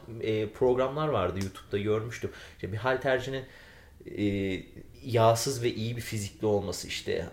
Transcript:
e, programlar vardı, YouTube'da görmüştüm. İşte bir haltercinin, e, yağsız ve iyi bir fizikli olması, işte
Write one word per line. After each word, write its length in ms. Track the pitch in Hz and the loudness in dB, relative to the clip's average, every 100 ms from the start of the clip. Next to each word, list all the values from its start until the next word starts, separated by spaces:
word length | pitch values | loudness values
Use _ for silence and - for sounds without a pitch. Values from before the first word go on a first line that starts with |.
| - 113 | -8 -6
e, 280 | 107 110 107 | 0 0 0
programlar 580 | - 127 123 131 143 156 | 2 4 6 2 0 0
vardı, 320 | 123 90 90 | 2 2 0
YouTube'da 360 | 98 - - 104 | -4 -6 -4 -2
görmüştüm. 540 | 104 107 110 113 101 - - - | 2 0 0 -6 -8 -8 -14 -10
İşte 160 | 95 | -6
bir 60 | 104 | -2
haltercinin, 680 | 123 131 139 131 120 135 127 - - - - - - - | 0 2 2 0 0 -6 -8 -16 -20 -20 -20 -18 -10 -2
e, 60 | 101 101 95 92 - - - - | 0 2 0 -2 -6 -16 -18 -14
yağsız 600 | 135 117 113 113 - 127 | 0 6 6 6 2 0
ve 100 | 117 | -2
iyi 240 | - 113 120 | -2 -4 -4
bir 40 | |
fizikli 440 | - 110 101 - 107 | -6 -4 -6 -2 2
olması, 420 | 104 95 87 92 | 2 2 -4 -6
işte 380 | - - 92 85 | -6 -2 -2 -4